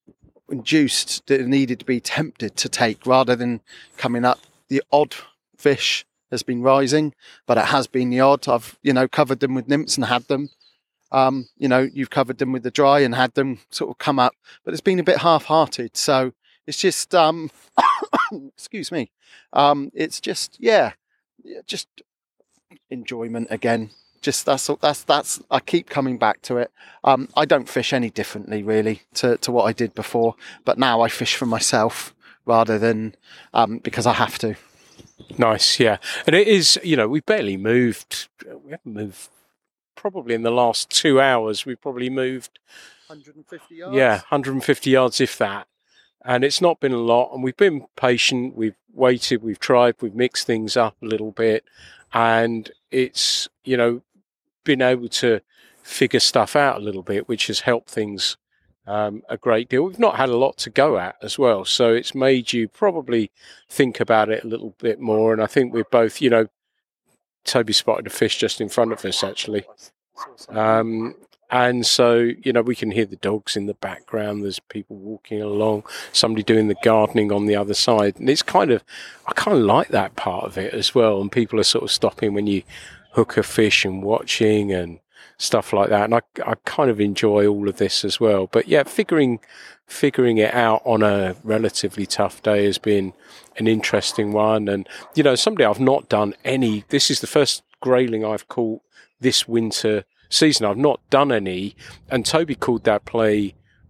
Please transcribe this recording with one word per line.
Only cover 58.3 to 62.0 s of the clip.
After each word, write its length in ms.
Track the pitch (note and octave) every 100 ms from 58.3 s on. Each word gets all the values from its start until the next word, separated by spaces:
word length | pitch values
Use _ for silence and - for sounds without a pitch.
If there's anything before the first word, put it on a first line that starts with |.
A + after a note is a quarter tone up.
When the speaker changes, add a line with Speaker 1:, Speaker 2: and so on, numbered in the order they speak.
| - _ _ _ _ -
Speaker 2:
um, 360 | G#2 G#2+ G#2+ -
a 80 | A2
great 320 | B2+ A2+ A#2+
deal. 140 | B2+
We've 160 | F3 F#3+
not 160 | A3+ -
had 140 | C3
a 80 | A#2+
lot 200 | C3+ -
to 100 | -
go 280 | - D3 G2
at 180 | F2+ -
as 160 | G#2+ -
well, 280 | B2+ G2+ F#2
so 280 | - A#2+
it's 220 | A#2